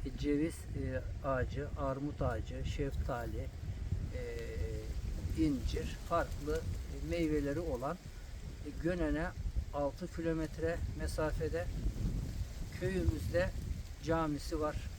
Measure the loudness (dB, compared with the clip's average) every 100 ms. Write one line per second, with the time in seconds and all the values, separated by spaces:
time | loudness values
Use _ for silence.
0 | -4 0 2 4 2 -2 -4 -2 -2 -2
1 | -2 -2 0 2 2 0 -4 0 0 0
2 | -2 2 2 2 -2 -2 -2 0 0 0
3 | 0 0 -2 -2 -4 -4 -6 -4 -2 0
4 | 0 -2 -4 -4 -4 -2 -2 -2 -2 -4
5 | -2 -2 -2 4 4 4 2 0 -2 -4
6 | 2 2 2 -2 0 0 0 -2 -4 -4
7 | 0 2 4 4 4 2 0 0 -2 -4
8 | -8 -10 -8 -8 -8 -8 -6 0 2 4
9 | 4 2 0 0 0 0 0 0 0 -2
10 | -4 0 2 2 0 0 0 0 -2 -2
11 | -2 2 2 2 0 0 0 0 0 2
12 | 0 0 -2 -2 -4 -4 -6 -2 0 4
13 | 2 2 2 4 2 0 -2 -4 -4 -6
14 | 2 2 4 0 0 0 2 0 -4